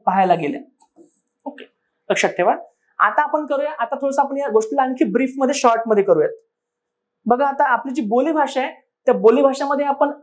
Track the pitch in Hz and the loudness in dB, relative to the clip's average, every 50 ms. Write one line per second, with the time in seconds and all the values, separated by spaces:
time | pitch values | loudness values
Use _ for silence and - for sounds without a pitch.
0 | - - 185 196 190 180 175 170 160 143 123 - - - _ _ _ _ _ _ | -4 -2 0 2 4 2 2 2 0 -4 -6 -8 -12 -18 _ _ _ _ _ _
1 | - _ _ _ _ _ _ _ - 277 - - - - _ _ _ _ _ _ | -20 _ _ _ _ _ _ _ -18 -16 -16 -16 -20 -20 _ _ _ _ _ _
2 | _ - 202 190 - 175 - - 175 208 - - - - _ _ _ _ _ - | _ -4 -2 0 0 0 0 0 0 0 0 -2 -4 -16 _ _ _ _ _ 0
3 | 202 208 214 - 294 294 302 311 302 262 285 269 285 294 311 - 233 233 277 262 | 0 0 2 0 -2 0 0 -4 -2 -2 -4 -4 -4 -4 -6 -6 -8 -6 -6 -4
4 | 277 277 269 285 277 277 277 277 285 226 214 220 220 - - 277 262 262 262 254 | -4 -2 0 0 0 0 -2 -6 -4 0 0 0 0 0 0 0 0 0 0 -2
5 | 320 214 185 240 262 254 262 269 269 254 285 277 - 247 226 226 226 226 214 202 | 0 0 0 0 -2 -2 -2 -2 0 0 0 2 2 2 2 2 0 0 2 2
6 | 196 202 170 156 151 - - - _ _ _ _ _ _ _ _ _ _ _ _ | 2 2 2 2 2 -2 -2 -8 _ _ _ _ _ _ _ _ _ _ _ _
7 | _ _ _ _ - 226 240 247 285 277 269 277 285 269 247 226 - 269 254 302 | _ _ _ _ -2 0 0 2 0 0 0 0 0 2 0 0 -2 -4 -6 -6
8 | 233 202 226 247 269 320 320 311 285 269 - 269 254 320 - - _ _ _ _ | -4 -2 0 0 0 0 0 0 0 -2 -2 -4 -4 -6 -6 -12 _ _ _ _
9 | - - 240 196 190 220 233 269 277 269 254 - 285 277 285 277 285 285 277 277 | -2 0 2 4 6 6 6 6 4 2 2 0 -2 -2 -2 -2 -2 -2 0 0
10 | 294 285 294 - | 0 -2 -2 -2